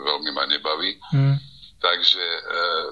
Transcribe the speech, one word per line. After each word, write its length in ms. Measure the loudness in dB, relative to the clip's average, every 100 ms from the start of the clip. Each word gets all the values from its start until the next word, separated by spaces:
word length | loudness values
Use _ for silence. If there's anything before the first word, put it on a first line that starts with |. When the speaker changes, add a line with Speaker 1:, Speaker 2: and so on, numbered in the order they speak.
Speaker 1:
veľmi 240 | -4 -2 -2 -2
ma 80 |
nebaví. 560 | -2 -2 -2 -2 -2 -6 0
Speaker 2:
Hmm. 320 | 2 4 2 -2 -18 -20 -2
Speaker 1:
Takže, 400 | 0 2 4 2
e, 200 | 0 -6 -4 -2 0 0 -4